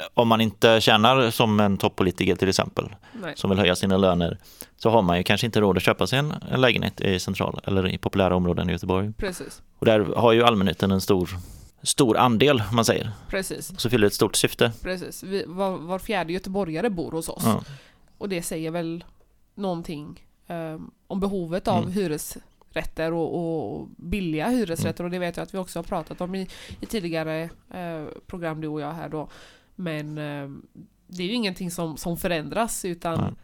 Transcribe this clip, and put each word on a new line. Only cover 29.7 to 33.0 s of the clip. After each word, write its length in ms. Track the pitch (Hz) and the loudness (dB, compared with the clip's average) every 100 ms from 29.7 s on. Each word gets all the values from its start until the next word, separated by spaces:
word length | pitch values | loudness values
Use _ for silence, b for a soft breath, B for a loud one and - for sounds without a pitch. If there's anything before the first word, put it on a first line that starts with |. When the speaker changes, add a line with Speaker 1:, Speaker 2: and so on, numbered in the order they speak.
| - | -10
Speaker 2:
Men, 420 | 175 151 151 151 | -8 -6 -8 -8
ehm, 440 | 147 143 139 139 - - - _ _ | -8 -10 -12 -14 -20 -20 -20 _ _
det 160 | 180 | -8
är 40 | 180 | -4
ju 60 | |
ingenting 380 | 240 202 180 180 | -2 -2 -4 -6
som, 260 | 175 165 139 | -6 -6 -6
som 200 | 180 170 | -6 -4
förändras, 680 | 190 165 147 202 233 - 185 | -2 -4 -4 -4 -4 -4 -6
utan 340 | 170 | -6